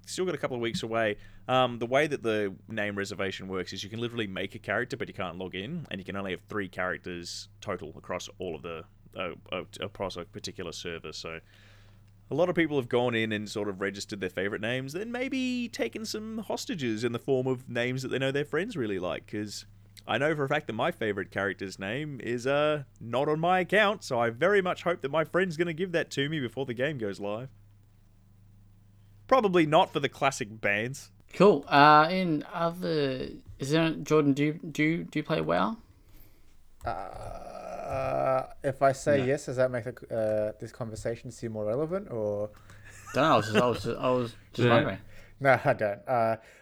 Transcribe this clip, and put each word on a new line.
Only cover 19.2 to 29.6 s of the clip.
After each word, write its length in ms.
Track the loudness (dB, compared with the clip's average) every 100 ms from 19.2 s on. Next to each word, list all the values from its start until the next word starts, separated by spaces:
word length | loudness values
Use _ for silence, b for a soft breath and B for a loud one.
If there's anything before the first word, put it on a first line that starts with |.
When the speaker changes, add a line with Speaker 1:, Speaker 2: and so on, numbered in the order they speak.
| -6
Speaker 1:
'cause 400 | -6 -6 -8 -14 -20 -20 -18 -4
I 120 | 0
know 160 | 0 0
for 80 |
a 40 | 0
fact 200 | 0 -2
that 60 |
my 180 | -2 -2
favorite 400 | 0 -2 -2 -4
character's 480 | -2 -2 -2 -8 -6
name 400 | -6 -6 -6 -8
is, 240 | -6 -4 0
uh, 380 | 2 2 0 -4 -14
not 260 | -4 0 2
on 120 | 2
my 200 | 2 2
account, 420 | 4 4 4 0
so 160 | -2 2
I 100 | 2
very 320 | 2 4 4
much 220 | 2 -2
hope 180 | -2 -2
that 80 | 0
my 140 | 0
friend's 340 | 2 2 2 0
gonna 160 | -2
give 180 | 0 0
that 180 | 0 0
to 180 | -2 -2
me 100 | 0
before 280 | -4 -4 -4
the 80 | -2
game 240 | -2 0
goes 200 | -4 -4
live. 300 | -4 -4 -6 -16 -20 -20 -20 -20 -20 _ _ -20 -20 -20 -20 -20 -20 -20 -20 -12 2
Probably 400 | 4 6 6